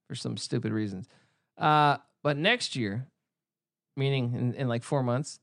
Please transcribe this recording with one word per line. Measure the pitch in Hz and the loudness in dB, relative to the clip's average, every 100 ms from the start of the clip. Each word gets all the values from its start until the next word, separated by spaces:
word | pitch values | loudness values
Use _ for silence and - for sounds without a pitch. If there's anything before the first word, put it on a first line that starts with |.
| - | -14
for | 127 | -8
some | 120 113 | -6 -6
stupid | - 127 110 | -4 -4 -2
reasons. | 110 104 95 - _ _ _ _ - | -2 -4 -6 -12 _ _ _ _ 0
Uh, | 160 151 147 139 _ _ | 4 6 6 2 _ _
but | 147 143 | -2 2
next | 180 240 - 139 | 2 2 -2 -2
year, | 107 110 135 _ _ _ _ _ _ _ _ - | -2 -4 -8 _ _ _ _ _ _ _ _ -2
meaning | 135 139 120 127 | 0 0 0 0
in, | 123 113 | -2 0
in, | 131 | -2
like, | 117 | -2
four | - 147 | 0 0
months, | 127 123 156 - | 0 0 -2 -10